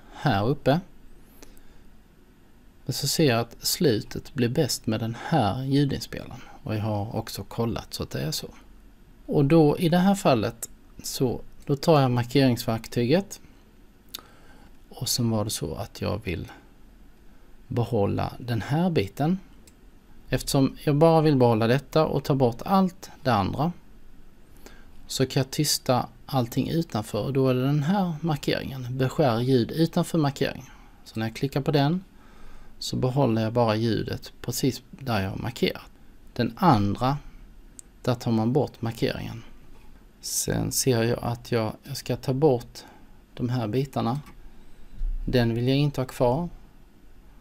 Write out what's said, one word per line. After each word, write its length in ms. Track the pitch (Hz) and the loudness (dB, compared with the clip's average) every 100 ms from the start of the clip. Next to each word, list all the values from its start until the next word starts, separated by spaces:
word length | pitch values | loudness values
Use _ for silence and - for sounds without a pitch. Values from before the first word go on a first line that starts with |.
| - | -18
här 360 | - 151 98 104 | -4 0 2 0
uppe. 320 | - 131 165 - - - - - - - - - - - - - - - - - - - - | 0 2 0 -2 -16 -20 -20 -20 -20 -20 -20 -20 -20 -20 -20 -20 -20 -20 -20 -20 -20 -20 -12
Men 80 | - | -8
så 160 | - 139 | -4 -2
ser 220 | - 147 | 2 4
jag 100 | 113 | 2
att 160 | 117 - | -2 -6
slutet 720 | - - 160 107 - - - | -4 0 2 2 -2 -10 -8
blir 140 | 123 120 | -2 0
bäst 380 | 147 127 - - | 0 -2 -2 -4
med 140 | 107 | -4
den 160 | 113 117 - | -4 -8 -2
här 380 | 151 101 123 | 0 0 -2
ljudinspelaren. 760 | 135 139 139 - - - - 127 - - | 0 2 2 -2 -8 -12 -12 -16 -18 -12
Och 120 | - | -6
jag 80 | 107 | -4
har 340 | 110 104 107 110 | -2 -2 -4 -6
också 280 | - - | -6 -10
kollat 500 | 98 - 113 - - | -8 -4 -2 -4 -8
så 80 | - | -10
att 80 | 85 | -8
det 100 | 131 | -6
är 100 | 151 | -4
så. 180 | - - - - - - - - - - | -6 -10 -16 -20 -20 -20 -20 -20 -16 -2
Och 180 | 160 | 2
då 340 | 139 165 147 - | 6 6 6 4
i 100 | 170 | 2
det 100 | 180 | 4
här 160 | 190 | 4
fallet 540 | 196 170 117 104 - - - - - | 4 4 2 0 -4 -12 -16 -20 -14
så, 380 | - - 127 - - - - | -8 -2 -2 -2 -10 -10 -4
då 100 | 139 | 0
tar 240 | 175 147 | 4 6
jag 100 | 131 | 6
markeringsverktyget. 1300 | 123 120 143 131 120 - 110 - 120 120 175 196 - - - - - - - - - - - - - - - - | 2 2 4 4 2 -2 -4 -4 0 2 2 0 -10 -20 -20 -20 -20 -20 -20 -18 -18 -18 -20 -20 -20 -20 -20 -20
Och 200 | - - | -8 -4
sen 220 | - 117 | 0 2
var 140 | 110 | 0
det 60 | 107 | -2
så 240 | - 76 | -4 -6
att 260 | - 104 - | -6 -10 -4
jag 240 | 95 95 | -4 -2
vill 240 | 92 85 - - - - - - - - - - - - - | -4 -6 -8 -16 -20 -20 -20 -20 -20 -20 -20 -20 -20 -18 -6
behålla 640 | 117 113 113 98 98 92 - | -2 0 0 2 0 -4 -6
den 240 | 120 110 | -6 -4
här 280 | 92 151 180 | -2 0 2
biten. 480 | 147 98 - 151 190 - - - - - - - - - | 0 0 0 0 -2 -6 -20 -20 -20 -20 -20 -20 -20 -6
Eftersom 480 | 131 - 139 135 - | -4 0 2 2 0
jag 120 | 151 147 | 0 6
bara 240 | 165 160 | 6 8
vill 160 | 156 131 | 6 6
behålla 300 | 120 110 113 | 6 6 4
detta 400 | 139 - 156 156 | 2 2 0 2
och 180 | - | 0
ta 100 | - | 0
bort 280 | 135 120 - | 2 2 0
allt 460 | - 190 185 - - - | 2 2 2 -2 -18 -6
det 100 | 131 | 0
andra 400 | 104 92 - 170 - - - - - - - - - - - - - - | 2 2 0 -2 -4 -14 -20 -18 -18 -20 -20 -20 -20 -20 -20 -20 -18 -8
så 200 | - 131 | -2 0
kan 140 | 139 | 0
jag 100 | 131 | -2
tysta 580 | - 143 - - 123 - - - | -2 0 0 2 0 0 -10 -4
allting 420 | 139 120 262 - | -2 0 -2 0
utanför 540 | 165 165 110 - 107 | -2 -2 -4 -4 -4
och 100 | 139 | -2
då 160 | 135 131 | 2 2
är 60 | |
det 120 | 127 135 | 2 2
den 160 | 151 | 2
här 320 | 143 202 180 151 | 2 0 0 -2
markeringen, 800 | 165 143 156 - - 135 123 131 | -2 -2 0 -2 -4 -8 -6 -2
beskär 420 | 131 - 135 113 | 0 2 2 4
ljud 300 | 127 127 110 | 4 4 2
utanför 480 | 156 165 175 165 170 | 0 2 0 0 0
markeringen. 480 | 143 - - - - - - - | 0 0 -4 -4 -14 -20 -20 -20
Så 140 | - 113 | -10 -6
när 80 | 110 | -6
jag 100 | - | -4
klickar 240 | 139 143 | -4 -2
på 100 | 147 | 2
den 340 | 147 139 185 - - - - - - - - | 4 4 0 -4 -18 -20 -18 -16 -14 -16 -12
så 180 | - 123 | -6 -2
behåller 460 | 127 139 127 110 | 0 2 2 2
jag 100 | 110 | 2
bara 240 | 117 117 110 | 2 2 2
ljudet 560 | 117 98 - - - - | 2 0 -2 -6 -10 -10
precis 420 | - - 135 - - | -8 0 0 0 -8
där 320 | - 131 107 | -10 -4 -2
jag 80 | 95 | -2
har 60 | - | -4
markerat. 540 | 120 - - - - - - - - | -6 -2 -2 -2 -10 -20 -20 -20 -8
Den 200 | - 117 - | -4 -2 2
andra, 640 | 180 107 101 - 127 143 - - - - - - - - | 4 6 4 0 0 -2 -8 -18 -20 -20 -20 -20 -20 -6
där 120 | 123 | -2
tar 180 | 117 123 | -2 0
man 200 | 110 110 | 2 2
bort 300 | 139 110 - | 2 0 -4
markeringen. 600 | 113 - - - 110 113 - - - - - - - - | -8 -2 -2 -2 -8 -12 -14 -18 -20 -20 -20 -20 -20 -16
Sen 520 | - - - 113 110 | -8 -4 -2 -2 -2
ser 300 | - 135 117 | 0 2 2
jag 160 | 117 - | 2 0
att 300 | 117 117 - | -4 -6 -2
jag, 200 | 117 110 - | -2 -2 -6
jag 140 | - 131 | -12 -8
ska 200 | - 120 | -6 -4
ta 160 | - | -2
bort 460 | 131 151 120 - - - - - - - | 2 4 2 -2 -18 -20 -20 -20 -20 -16
de 140 | - 123 | -6 -2
här 200 | 123 107 | -2 0
bitarna. 520 | 123 139 113 113 143 - - - - - - - - - - - | -2 -2 -2 -2 -4 -8 -18 -18 -18 -18 -16 -12 -4 -4 -2 0
Den 280 | 123 117 | 2 2
vill 140 | 113 123 | 0 0
jag 80 | 139 | 2
inte 240 | 147 139 | 0 -2
ha 60 | 127 | -4
kvar. 420 | - 123 143 175 - - - - - - - - - | 0 2 2 -2 -8 -20 -20 -20 -20 -20 -20 -20 -20